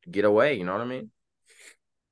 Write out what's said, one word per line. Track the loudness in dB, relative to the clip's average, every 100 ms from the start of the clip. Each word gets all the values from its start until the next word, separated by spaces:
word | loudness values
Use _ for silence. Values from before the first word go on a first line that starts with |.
| -8
get | 0 4
away?" | 4 2 0
You |
know | -4
what | -6
I | -6
mean? | -10 -14 _ _ _ _ _ -20 _ _ _ _